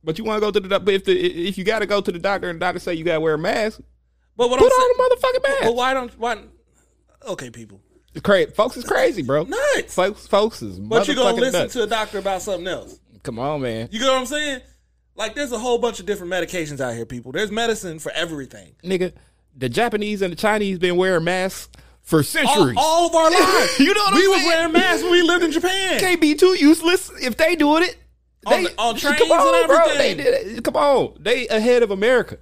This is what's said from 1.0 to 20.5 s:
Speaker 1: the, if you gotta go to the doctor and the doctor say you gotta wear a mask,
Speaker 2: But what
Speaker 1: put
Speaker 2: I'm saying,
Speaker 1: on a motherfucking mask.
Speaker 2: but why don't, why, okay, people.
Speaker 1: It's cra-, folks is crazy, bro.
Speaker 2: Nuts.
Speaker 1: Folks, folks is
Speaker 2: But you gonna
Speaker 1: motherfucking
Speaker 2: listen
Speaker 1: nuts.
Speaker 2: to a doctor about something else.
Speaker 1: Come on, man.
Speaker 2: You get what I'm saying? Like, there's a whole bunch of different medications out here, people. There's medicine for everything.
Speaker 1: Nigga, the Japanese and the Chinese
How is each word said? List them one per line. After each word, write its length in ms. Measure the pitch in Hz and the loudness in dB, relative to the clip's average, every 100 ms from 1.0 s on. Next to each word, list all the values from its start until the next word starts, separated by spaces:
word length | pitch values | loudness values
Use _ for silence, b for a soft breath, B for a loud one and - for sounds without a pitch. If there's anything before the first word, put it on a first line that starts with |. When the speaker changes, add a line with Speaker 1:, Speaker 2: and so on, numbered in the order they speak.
| 190 | 2
Speaker 1:
the, 80 | 180 180 170 180 | 0 0 -2 -6
if 100 | 196 | -4
you 60 | |
gotta 220 | 185 220 202 | -4 -2 0
go 140 | 202 | -2
to 100 | 196 | -2
the 80 | 175 | -4
doctor 300 | 196 196 180 | -4 -4 -6
and 100 | 165 | -4
the 60 | 180 | -4
doctor 140 | 175 | -4
say 140 | - | -6
you 100 | 165 | -6
gotta 180 | 160 160 | -2 0
wear 120 | 160 151 | 0 0
a 20 | |
mask, 400 | 170 233 220 - - _ _ _ _ - | -2 -2 -4 -6 -20 _ _ _ _ -2
Speaker 2:
But 140 | 240 | 0
what 100 | 254 | 4
Speaker 1:
put 60 | 466 | 6
Speaker 2:
I'm 60 | |
saying, 100 | 508 | 6
Speaker 1:
on 300 | 508 494 508 | 4 4 2
a 40 | 494 | 2
motherfucking 280 | 523 508 539 | 0 0 -2
mask. 140 | 554 | 0
Speaker 2:
but 120 | 226 240 | 0 0
why 180 | 254 | -2
don't, 260 | 269 247 - | -2 -6 -8
why, 180 | 226 214 - _ _ _ _ _ _ _ - | -6 -6 -10 _ _ _ _ _ _ _ -12
okay, 220 | 185 127 | -12 -12
people. 320 | 113 110 98 _ _ _ | -16 -20 -20 _ _ _
Speaker 1:
It's 80 | - | -10
cra-, 260 | - 196 156 | 0 2 0
folks 300 | - 226 254 | -2 -4 -4
is 60 | |
crazy, 400 | - 508 523 233 | -4 0 0 -2
bro. 200 | 127 143 | -2 -2
Speaker 2:
Nuts. 500 | 175 403 587 466 - - | -2 -4 -2 -2 -4 -4
Speaker 1:
Folks, 320 | 185 208 - | -4 -4 -2
folks 340 | 202 214 - | 0 0 -4
is 180 | 107 92 | -14 -12
Speaker 2:
But 280 | 101 220 - | -2 0 0
you 80 | 262 | 0
gonna 180 | 233 - | 0 0
Speaker 1:
motherfucking 40 | |
Speaker 2:
listen 220 | 262 180 | 0 0
Speaker 1:
nuts. 120 | 143 | -4
Speaker 2:
to 100 | 254 | -4
a 40 | 214 | -4
doctor 320 | 226 214 202 | -2 -4 -6
about 220 | 196 190 | -4 -6
something 260 | 196 185 180 | -6 -6 -6
else. 320 | 147 92 - _ 107 | -8 -10 -20 _ _
Speaker 1:
Come 160 | - 113 | -14 -8
on, 220 | 135 151 | -6 -4
man. 280 | 131 110 117 | -6 -6 -8
Speaker 2:
You 80 | 214 | -4
get 80 | 269 | 0
what 80 | 262 | 0
I'm 80 | 247 | -2
saying? 360 | 294 302 262 - _ _ _ _ - | -6 -6 -8 -12 _ _ _ _ -10
Like, 180 | 220 | -10
there's 180 | 247 285 | -6 -6
a 80 | 233 | -6
whole 200 | 247 240 | -2 0
bunch 200 | 240 220 | -2 -4
of 60 | 175 | -8
different 260 | 202 175 | -8 -4
medications 480 | 180 165 180 151 143 | -4 -4 -6 -8 -6
out 140 | 131 | -6
here, 120 | 117 113 | -6 -10
people. 260 | 123 120 | -12 -8
There's 180 | 143 208 | -6 -4
medicine 460 | 214 233 214 185 160 | -2 -2 -4 -6 -10
for 140 | 151 | -10
everything. 640 | 151 170 156 131 107 92 _ | -6 -6 -8 -12 -18 -20 _
Speaker 1:
Nigga, 300 | 175 185 180 - b b b 139 | -4 -2 -2 -6 b b b -8
the 80 | 127 | -6
Japanese 540 | 120 233 214 208 208 | -2 -2 -2 -4 -4
and 100 | 190 | -4
the 40 | 160 | -2
Chinese 400 | 220 | 0